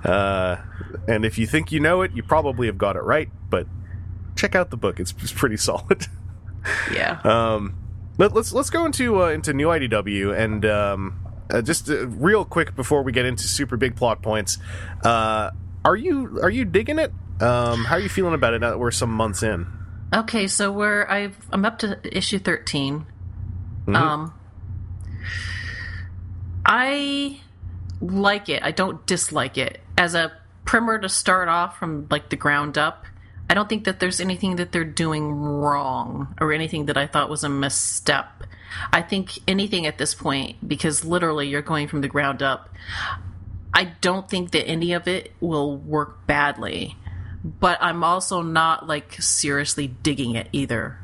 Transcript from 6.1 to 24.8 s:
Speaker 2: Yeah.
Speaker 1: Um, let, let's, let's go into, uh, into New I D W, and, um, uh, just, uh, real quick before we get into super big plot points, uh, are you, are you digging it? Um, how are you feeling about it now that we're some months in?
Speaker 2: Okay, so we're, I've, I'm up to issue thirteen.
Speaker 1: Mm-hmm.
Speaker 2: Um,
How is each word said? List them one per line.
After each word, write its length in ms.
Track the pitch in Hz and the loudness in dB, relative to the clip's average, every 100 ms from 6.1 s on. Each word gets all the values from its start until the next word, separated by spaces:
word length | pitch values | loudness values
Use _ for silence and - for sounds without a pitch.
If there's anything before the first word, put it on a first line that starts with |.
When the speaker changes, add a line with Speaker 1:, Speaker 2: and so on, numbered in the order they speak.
| - - - - - - - - | -10 -12 -14 -12 -8 -4 -2 -2
Speaker 2:
Yeah. 260 | - - - | 0 0 2
Speaker 1:
Um, 520 | 107 113 113 110 101 - - - - - | 4 6 4 2 -2 -6 -10 -10 -8 4
let, 160 | 202 | 4
let's, 180 | 208 233 | 4 2
let's 160 | 233 285 | 0 0
go 160 | 330 | 2
into, 380 | 330 - 247 202 | 0 2 2 4
uh, 60 | 175 | 4
into 240 | 156 156 | 2 0
New 160 | 139 151 | 2 4
I 80 | 165 | 2
D 100 | 127 | 2
W, 440 | 107 101 101 98 | 0 2 0 2
and, 300 | 95 110 107 107 | 2 2 2 2
um, 520 | 104 101 98 98 92 - - - | 4 2 0 -4 -6 -10 -10 -2
uh, 140 | 117 | 0
just, 260 | 113 - - | 2 -2 0
uh, 180 | 135 123 | -2 -2
real 360 | 101 160 214 | 2 4 6
quick 320 | - 170 151 - | 4 0 0 -2
before 260 | 127 147 | 2 2
we 80 | 135 | 4
get 140 | 127 | 2
into 200 | 127 113 | 2 0
super 340 | - - 139 117 | -2 -2 0 2
big 180 | 131 - | 0 2
plot 240 | 120 107 | 0 2
points, 380 | 107 107 98 - - - - - | 0 0 0 -4 -6 -10 -10 0
uh, 480 | 113 117 110 110 107 - - - - | 4 4 4 2 -2 -6 -10 0 2
are 100 | 202 | 2
you, 440 | 339 285 254 - | 2 0 0 2
are 80 | 180 | 2
you 160 | 233 214 | 2 2
digging 320 | 175 226 311 | 2 2 0
it? 120 | 302 - - - | 0 -2 -8 2
Um, 440 | 120 123 120 117 | 4 4 2 2
how 120 | 117 170 | 2 2
are 40 | |
you 100 | 196 | 2
feeling 240 | - 180 | 0 0
about 180 | 156 123 | 4 4
it 80 | 113 | 4
now 80 | 117 | 0
that 100 | 104 | 2
we're 120 | 120 | 0
some 200 | - 120 | 2 0
months 320 | 110 113 92 | 2 0 2
in? 240 | 110 92 87 - - - - | 0 0 -4 -8 -12 -12 0
Speaker 2:
Okay, 360 | 208 220 226 196 | 0 0 -2 0
so 240 | - 202 | 0 0
we're, 340 | 202 208 208 202 | 0 0 0 0
I've, 300 | 202 202 190 - | -2 -2 -10 -4
I'm 120 | 196 | 0
up 140 | 208 226 | 0 0
to 200 | 208 196 - 190 | -4 -4 -4 -4
issue 240 | - 196 | -2 -2
thirteen. 680 | 190 170 - 147 139 151 156 - - - - - - - - | 0 -2 -2 -2 -2 -4 -8 -14 -12 -10 -8 -8 -8 -6 0
Speaker 1:
Mm-hmm. 80 | |
Speaker 2:
Um, 400 | 98 160 151 160 - - - - - | 2 4 0 -6 -12 -20 -16 -12 -10